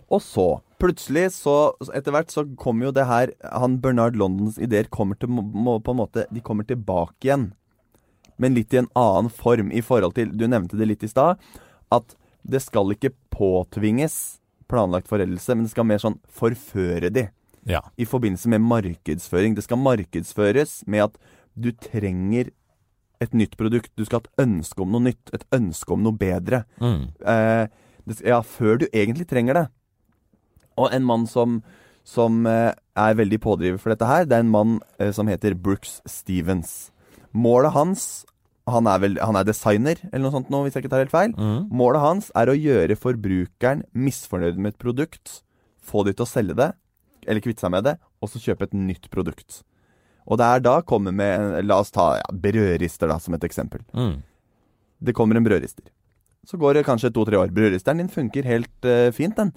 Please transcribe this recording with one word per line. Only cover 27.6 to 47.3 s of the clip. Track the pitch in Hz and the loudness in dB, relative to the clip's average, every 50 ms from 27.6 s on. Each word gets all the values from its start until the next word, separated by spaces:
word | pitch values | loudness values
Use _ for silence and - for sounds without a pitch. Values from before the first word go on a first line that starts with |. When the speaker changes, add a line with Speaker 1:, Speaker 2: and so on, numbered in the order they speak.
| 110 107 - _ _ _ _ - _ | -2 -4 -8 _ _ _ _ -16 _
Speaker 1:
det | 117 110 | -12 -12
s-, | - - | -4 0
ja, | 113 123 117 | 0 0 0
før | 113 - - - 117 107 117 123 | 0 -4 -4 0 2 2 2 2
du | - - | 0 0
egentlig | - 107 101 110 117 165 175 - | 0 0 0 0 -2 -4 -6 -4
trenger | 131 123 117 123 143 175 | -2 0 0 2 2 0
det. | 160 - - _ _ _ _ _ _ _ _ _ _ _ _ _ _ _ _ _ _ _ _ 120 | 0 -2 -6 _ _ _ _ _ _ _ _ _ _ _ _ _ _ _ _ _ _ _ _ 0
Og | 131 - 123 | 0 0 2
en | 131 127 | 0 0
mann | 123 117 117 117 | 2 2 0 0
som, | 110 - 123 117 120 117 110 - - - _ _ _ _ _ _ | 0 0 0 0 0 -2 -4 -8 -12 -20 _ _ _ _ _ _
som, | - - 120 117 113 113 113 117 | -6 0 0 2 2 2 2 2
eh, | 113 113 113 117 107 - - _ _ - | 2 2 2 2 0 -2 -4 _ _ -2
er | 104 107 110 110 113 | 2 2 4 4 4
veldig | 107 98 110 107 - | 2 2 0 0 0
pådriver | 113 98 87 87 90 92 104 | 0 0 0 0 -2 -2 -2
for | - 113 | -2 -2
dette | 113 - 113 | -2 0 0
her, | 123 147 180 175 | 2 2 2 4
det | 139 120 | 4 4
er | 117 117 | 4 4
en | 113 107 | 4 4
mann, | 104 107 113 113 - - _ _ - | 4 4 2 0 -2 -4 _ _ -4
eh, | 101 104 | -2 -2
som | 101 104 104 | -2 -2 -2
heter | 107 92 - 104 104 92 | -2 -2 0 0 -2 -2
Brooks | 90 90 98 98 - - - - - - | 0 -2 -2 -2 -2 -4 -10 -18 -16 -16
Stevens. | - - - - - 92 90 80 92 95 87 82 - - - - - _ _ _ _ _ - - _ - | -16 -16 -12 -6 -4 -2 -2 0 0 -2 -2 -4 -8 -12 -16 -18 -20 _ _ _ _ _ -20 -16 _ -2
Målet | 110 120 117 120 123 143 151 - | 0 2 4 6 6 4 4 2
hans, | 143 156 185 190 - - - - - - _ _ _ _ _ _ _ _ | 2 0 0 -2 -4 -8 -10 -12 -14 -18 _ _ _ _ _ _ _ _
han | 117 120 117 117 | -2 0 2 4
er | 104 95 92 | 4 4 4
vel, | 98 101 95 - | 2 0 0 0
han | - 113 104 | 0 0 0
er | 95 95 | 2 2
designer, | 107 107 - - 110 104 104 127 156 170 - - - 131 | 0 -2 0 2 2 2 2 2 0 -2 -4 -6 -8 -6
eller | 131 135 135 | -4 -4 -2
noe | 147 | -4
sånt | 131 131 - | -4 -4 -4
nå, | 139 139 143 | -2 -2 -2
hvis | 143 - | -2 -4
jeg | 135 123 | -6 -4
ikke | 131 131 | -2 0
tar | 135 131 | 0 0
helt | 135 - | 2 2
feil. | 170 202 233 214 | 2 2 0 0
Speaker 2:
Mm. | 104 107 107 107 143 202 208 | -2 -2 -2 -2 -2 -4 -2
Speaker 1:
Målet | 120 127 123 120 143 151 | 0 2 4 4 4 4
hans | 143 156 180 202 - - - | 2 2 0 0 -4 -2 0
er | 110 117 | 2 2
å | 127 139 | 2 2
gjøre | 151 151 147 127 95 82 85 107 | 2 2 2 4 4 4 2 0
forbrukeren | - - 127 127 110 101 95 95 92 90 - _ - 123 127 143 156 - - | 0 -2 -2 -2 -2 -2 0 0 0 -2 -4 _ -2 0 0 0 -2 -6 -8
misfornøyd | - 117 135 139 - - - - 95 90 85 87 87 | -4 -4 -2 -2 -4 -6 -8 -6 -4 -2 -2 -2 -2
med | 95 101 104 - | -2 -4 -6 -6
et | - | -6
produkt, | - 120 120 131 160 - - - - - - - _ _ _ _ _ _ _ _ - | -6 -4 -4 -4 -4 -6 -8 -14 -20 -20 -20 -20 _ _ _ _ _ _ _ _ -10
få | - - 104 98 | -4 -2 0 0
de | 98 98 | 0 0
til | - 120 | -2 -4
å | - | -4
selge | - 127 104 85 78 | -2 -2 -2 0 0
det, | 113 143 180 - _ _ _ _ _ _ _ _ _ - | 0 0 0 -2 _ _ _ _ _ _ _ _ _ -6
eller | - | -4